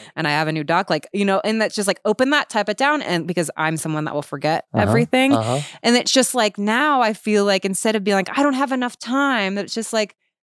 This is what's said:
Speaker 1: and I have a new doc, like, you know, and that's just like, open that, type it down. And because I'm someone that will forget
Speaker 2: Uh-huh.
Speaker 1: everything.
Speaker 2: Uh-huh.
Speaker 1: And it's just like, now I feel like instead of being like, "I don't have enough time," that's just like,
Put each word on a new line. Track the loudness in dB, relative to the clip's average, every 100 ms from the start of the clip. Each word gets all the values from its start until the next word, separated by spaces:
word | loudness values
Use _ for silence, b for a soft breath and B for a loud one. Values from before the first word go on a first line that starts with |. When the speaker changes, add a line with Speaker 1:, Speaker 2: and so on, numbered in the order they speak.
| B
Speaker 1:
and | -4 0
I |
have | 0 0
a |
new | -2
doc, | 0 0 0
like, | -4 -2
you | -2
know, | 2 2
and | 0 0
that's | -2
just | -2 -2
like, | 0
open | -2 0 2
that, | 0 0
type | -2 -2
it | 0
down. | 0 0
And | 0 -2 0
because | -2 -2 -2
I'm | -2 -2
someone | -4 -4
that | -4
will | -6
forget | -6 -4 -2 -2 -2
Speaker 2:
Uh-huh. | 0
Speaker 1:
everything. | 2 2 2 2 2
Speaker 2:
Uh-huh. | 2 0 -2 -4 B
Speaker 1:
And | 2 2
it's | 2
just | 2 2
like, | 0 0 0
now | -2 0 2 2
I | 2
feel | 0 0 2 2
like | 0
instead | 0 0 0 0
of |
being | 2 0
like, | 0 0
"I |
don't | 0
have | 2 0
enough | -2 -4 -6
time," | -4 0 0 0 -2
that's | -4 -4
just | -6 -4
like, | -2 -2 _ _ _